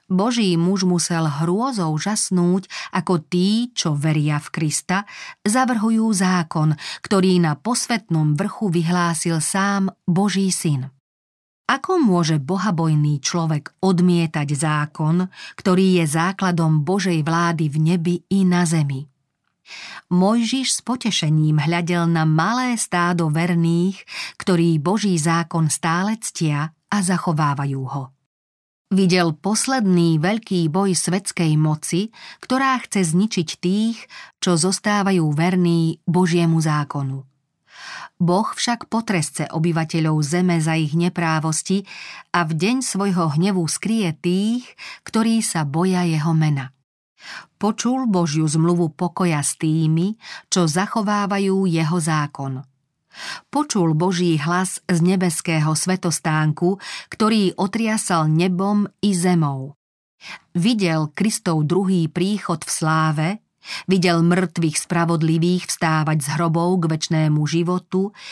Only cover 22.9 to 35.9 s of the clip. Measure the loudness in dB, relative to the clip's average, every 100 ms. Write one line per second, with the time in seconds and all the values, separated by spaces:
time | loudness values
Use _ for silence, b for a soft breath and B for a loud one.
22.9 | 0 0 0 0 0 0 2 2 2 0
23.9 | -2 -12 B B B 0 2 4 2 0
24.9 | 0 0 0 0 0 0 0 0 0 -2
25.9 | -2 -2 -4 -6 -4 -2 -2 -4 _ -4
26.9 | -2 0 0 0 0 0 0 -2 -4 -6
27.9 | -8 -10 _ _ _ _ _ _ _ -2
28.9 | 2 4 4 2 0 -2 -2 0 0 2
29.9 | 4 4 2 0 -2 -2 0 0 0 0
30.9 | 0 0 -2 -4 -2 2 2 2 0 -2
31.9 | -2 -4 B B B -4 0 0 -2 -2
32.9 | -2 2 2 0 0 -4 -4 -2 0 0
33.9 | -4 -12 B B B 0 0 0 -2 -2
34.9 | 0 2 2 2 2 2 2 2 2 0